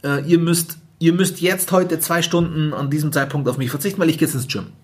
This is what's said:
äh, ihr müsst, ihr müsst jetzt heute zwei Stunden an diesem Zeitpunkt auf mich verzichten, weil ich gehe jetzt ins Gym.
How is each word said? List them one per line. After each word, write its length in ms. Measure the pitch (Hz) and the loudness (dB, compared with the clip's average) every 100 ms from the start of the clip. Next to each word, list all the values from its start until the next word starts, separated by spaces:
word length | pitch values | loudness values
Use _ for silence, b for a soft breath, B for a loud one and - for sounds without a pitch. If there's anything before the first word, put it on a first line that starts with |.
äh, 200 | 143 143 143 | -4 -2 2
ihr 140 | 170 | 4
müsst, 380 | 165 170 - - - - | 4 0 -2 -10 -18 0
ihr 160 | 165 | 2
müsst 260 | 175 185 - | 4 2 0
jetzt 320 | 185 185 - | -2 -2 0
heute 280 | 185 175 160 | 2 2 -2
zwei 220 | - 170 | -2 -2
Stunden 520 | 165 175 165 156 151 | 0 0 0 0 -2
an 160 | 135 139 | -2 -2
diesem 220 | 151 151 | -2 0
Zeitpunkt 360 | - 139 147 123 | -2 -2 -2 -2
auf 100 | 127 | -2
mich 120 | 131 | -4
verzichten, 320 | 143 196 190 | -4 -4 0
weil 80 | 170 | 0
ich 80 | 160 | 2
gehe 100 | - | 0
jetzt 60 | |
ins 140 | 131 123 | 0 -4
Gym. 200 | 104 87 - | -6 -10 -16